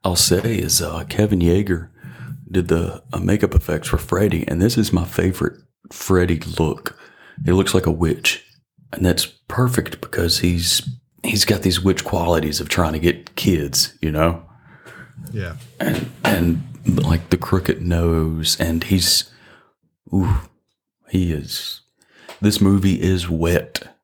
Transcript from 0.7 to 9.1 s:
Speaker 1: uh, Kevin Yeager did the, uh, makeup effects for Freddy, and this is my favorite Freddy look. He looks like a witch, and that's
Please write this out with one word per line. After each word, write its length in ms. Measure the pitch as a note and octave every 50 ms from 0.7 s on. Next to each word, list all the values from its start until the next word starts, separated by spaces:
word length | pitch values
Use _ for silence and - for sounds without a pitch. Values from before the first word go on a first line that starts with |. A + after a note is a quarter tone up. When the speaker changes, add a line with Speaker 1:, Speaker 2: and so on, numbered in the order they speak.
| - -
Speaker 1:
uh, 220 | F2 D#2+ D#2+ F2 G2 -
Kevin 320 | - - G#2+ G2+ G#2 F2+
Yeager 480 | E2+ E2+ F2 G2 G#2 G2 F2+ E2 E2+ - _ _ - - - - - - - - - -
did 200 | - F#2+ F2 F2
the, 340 | E2 E2 F2 F2 - - _ - -
uh, 60 | F2+
makeup 340 | F2+ F2+ G2+ G#2 - F#2+ -
effects 360 | - - - D#2+ D#2 - -
for 100 | - D#2
Freddy, 480 | - - - F2+ G#2 G2+ F2 E2 -
and 120 | - - E2+
this 160 | F#2+ A2+ B2
is 140 | A#2 G#2+ -
my 140 | - E2+ F2
favorite 560 | F2 - - F2 F#2+ F#2 - E2+ - - - _ _ _ _ _ -
Freddy 480 | - - - - F#2+ F2+ F2+ F2 F2 D#2 D#2+ - -
look. 400 | - E2 D#2 - - - - - _ - - _ _ - - - - -
He 60 | D2+
looks 240 | F2+ F#2+ F#2+ - -
like 100 | F#2+ -
a 60 | D#2+
witch, 520 | D#2 D#2+ E2+ D#2+ D#2 - - - - - - _ _ _ _ _ _ _ _ _ -
and 120 | - F#2+
that's 200 | F#2